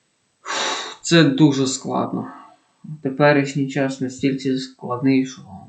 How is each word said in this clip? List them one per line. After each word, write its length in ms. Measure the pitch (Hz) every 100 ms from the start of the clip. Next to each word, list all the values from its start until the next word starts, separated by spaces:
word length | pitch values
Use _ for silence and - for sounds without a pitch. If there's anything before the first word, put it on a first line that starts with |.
| _ _ _ _ - - - - - -
Це 220 | - 170
дуже 420 | 151 131 151 131 131
складно. 680 | - - 127 117 - - - - _ _ _ - 156
Теперішній 680 | 135 131 147 143 139 151 135
час 320 | 147 135 -
настільки 580 | 123 - 139 131 139 127
складний, 680 | - - - 120 135 131 131
що 160 | - - -